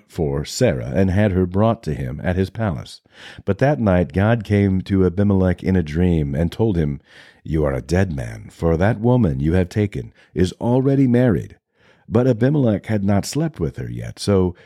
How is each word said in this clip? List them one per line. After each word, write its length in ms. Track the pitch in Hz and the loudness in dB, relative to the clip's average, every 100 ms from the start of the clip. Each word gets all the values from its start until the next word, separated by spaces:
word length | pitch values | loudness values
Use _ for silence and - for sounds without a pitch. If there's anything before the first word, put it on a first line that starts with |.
| - | -8
for 360 | - 73 71 | -6 -4 -4
Sarah 480 | 76 - 123 65 58 | -6 -2 0 0 -2
and 160 | 69 95 | 0 2
had 220 | 92 107 | 2 2
her 140 | 92 90 | 2 0
brought 360 | 92 113 - | 2 0 0
to 100 | 78 | -4
him 260 | 69 64 73 | -6 -6 -6
at 120 | - 90 | -4 -2
his 140 | 95 | -2
palace. 520 | - 107 67 - - _ - - - | -4 -4 -4 -10 -20 _ -20 -20 -10
But 140 | - 98 | -4 0
that 220 | 135 143 | 0 2
night 320 | 107 90 85 | 2 2 2
God 320 | 92 104 117 | 0 2 0
came 360 | 104 104 101 92 | 0 2 2 0
to 240 | 90 95 92 | 0 2 2
Abimelech 560 | 87 101 95 92 87 | 2 2 2 2 0
in 140 | - 92 | 0 0
a 60 | |
dream 520 | 73 78 90 82 71 | 0 0 2 2 0
and 160 | 69 85 | -2 -2
told 260 | - 113 87 | 0 -2 0
him, 240 | 73 69 _ - - _ | -2 -4 _ -20 -20 _
"You 200 | - 78 | -6 -2
are 100 | 73 | -2
a 80 | 65 | -2
dead 340 | 64 90 95 69 | -2 0 0 -4
man, 320 | 58 55 50 | -8 -12 -18
for 260 | - 82 82 | -4 0 2
that 220 | 101 104 | 2 2
woman 420 | 117 127 98 65 | 2 2 2 0
you 120 | 76 | 0
have 160 | 92 90 | 0 0
taken 440 | 107 104 64 57 - _ | -2 -2 -4 -12 -16 _
is 200 | - 90 - | -2 -2 -2
already 460 | 117 127 135 139 131 | -2 0 2 2 2
married." 500 | 120 127 76 50 - _ _ _ _ - | 4 2 0 -4 -16 _ _ _ _ -2
But 200 | 107 127 | 0 2
Abimelech 600 | 110 131 151 120 98 - | 2 2 2 0 0 -2
had 160 | 107 | -2
not 220 | 98 101 | 0 0
slept 360 | - 143 165 - | 0 -4 -4 -4
with 160 | 76 - | -6 -6
her 140 | 60 | -10
yet, 280 | 58 58 - | -10 -12 -6
so 360 | - 98 90 - | 0 2 2 -2